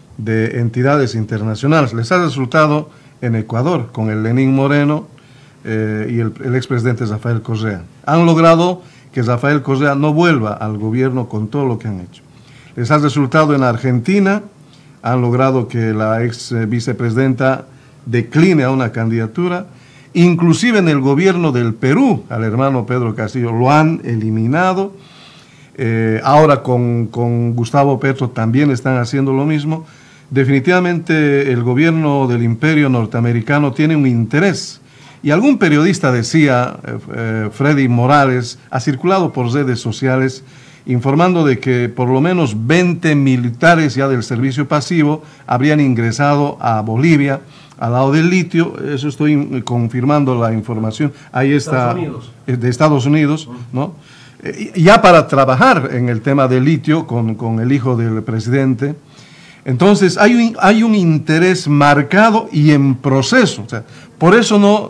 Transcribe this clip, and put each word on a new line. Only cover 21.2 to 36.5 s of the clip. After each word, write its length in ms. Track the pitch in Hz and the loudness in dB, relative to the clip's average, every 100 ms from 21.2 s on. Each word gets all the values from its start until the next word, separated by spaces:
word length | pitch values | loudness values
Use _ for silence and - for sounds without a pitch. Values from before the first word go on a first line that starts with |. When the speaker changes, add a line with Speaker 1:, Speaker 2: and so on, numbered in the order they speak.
| 190 180 165 | 2 2 0
Speaker 1:
del 220 | 123 117 | 0 -2
Perú, 500 | 110 131 160 269 143 - | -2 0 2 2 0 -4
al 140 | 117 | -6
hermano 400 | 113 113 139 127 | -2 0 0 -2
Pedro 300 | 104 127 117 | -2 -2 -2
Castillo, 380 | 104 107 131 117 | -4 -6 -4 -4
lo 180 | 113 127 | 0 2
han 300 | 147 156 165 | 4 2 0
eliminado. 880 | - 113 110 110 113 156 185 185 196 196 - - - - - - - - | -4 -4 -2 -2 -2 0 0 -2 -6 -10 -20 -20 -20 -20 -20 -20 -20 -6
Eh, 440 | 117 113 113 110 | -4 0 0 0
ahora 380 | 135 147 156 135 | 2 4 4 2
con, 440 | 127 123 120 120 110 | 0 -2 0 -2 -4
con 480 | 120 120 120 120 | -4 -2 -2 -2
Gustavo 440 | 120 117 143 139 131 | -2 -2 0 0 0
Petro 280 | 135 131 123 | -2 -2 -6
también 400 | 120 113 127 147 | -4 -2 2 0
están 260 | 123 131 127 | 0 -2 -2
haciendo 340 | 117 139 135 | -2 -2 -2
lo 120 | 135 147 | -2 -2
mismo. 400 | 151 147 160 160 - - - - | -2 -4 -6 -10 -20 -20 -20 -4
Definitivamente 1200 | 131 131 139 139 180 180 175 170 156 147 139 139 | 0 2 2 2 2 0 -2 -2 0 2 2 0
el 100 | 123 | 0
gobierno 640 | 120 127 165 160 151 143 131 | 0 2 2 2 0 0 0
del 160 | 120 | 0
imperio 460 | 117 113 156 156 143 | 0 0 0 2 2
norteamericano 840 | 123 107 120 120 117 110 147 143 | 0 -2 -2 0 -2 0 0 0
tiene 240 | 135 151 156 | 0 0 2
un 100 | 131 | 2
interés. 720 | 117 107 147 196 135 - - - - - - | 0 0 0 0 -2 -8 -18 -20 -20 -20 -6
Y 80 | 143 | 0
algún 260 | 160 277 254 | 2 2 2
periodista 520 | 175 147 165 185 139 | 2 4 2 2 0
decía, 640 | 123 117 160 147 | 0 0 2 4